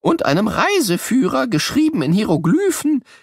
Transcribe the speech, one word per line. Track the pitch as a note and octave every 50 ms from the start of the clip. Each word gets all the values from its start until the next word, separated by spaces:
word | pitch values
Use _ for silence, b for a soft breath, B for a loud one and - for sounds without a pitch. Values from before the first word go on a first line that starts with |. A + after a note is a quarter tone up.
und | - D#3+ E4 E4 -
einem | - C#3 E3+ G#3+ -
Reiseführer, | - - A3 F4+ G#4 F#4+ D4+ G3 E3+ F3 - - A3 C4 - F#3 - C4 C4 -
geschrieben | - D3+ - - - - D#4 D#4 D#4 G#3+ C#3
in | C3+ E3
Hieroglyphen, | G3 A3 - F3 D#3+ E3 D#3+ F#3 E4 G4+ G4 D#4+ - - D4 D#4 C4 b b b b